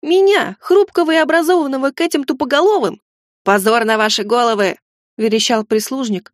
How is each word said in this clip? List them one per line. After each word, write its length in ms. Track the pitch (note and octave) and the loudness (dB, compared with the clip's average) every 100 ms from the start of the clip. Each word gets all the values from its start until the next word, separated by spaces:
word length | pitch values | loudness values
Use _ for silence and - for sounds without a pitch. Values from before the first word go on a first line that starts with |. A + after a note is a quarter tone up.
меня, 540 | D4 F4+ G4 G4+ - G3 | -2 2 4 2 -2 -6
хрупкого 540 | - F#4 G4 - D#4+ | 0 2 2 0 0
и 40 | D#4+ | 0
образованного, 720 | D4+ D#4+ D#4+ F4+ D4 C4+ C4+ | 2 0 2 0 0 -2 -4
к 100 | C4+ | -2
этим 240 | E4+ E4 | -4 -2
тупоголовым? 760 | C#4 C4 C#4+ C#4+ F#4 G#4 G#3+ - _ _ _ _ | -4 -4 0 2 2 2 -2 -6 _ _ _ _
Позор 400 | - G3+ G3 A#3 | 0 0 2 0
на 140 | A3+ A3 | 0 0
ваши 260 | G#3+ G#3+ | 0 -2
головы!» 540 | G#3 A#3+ A#3+ G#3+ G3 - _ _ _ - | -2 0 0 0 -2 -4 _ _ _ -4
верещал 460 | A3 A3 - A3+ | -2 0 0 -2
прислужник, 680 | G#3+ G#3+ G#3+ C4+ B3+ G3 - | 0 -4 -4 -6 -4 -6 -8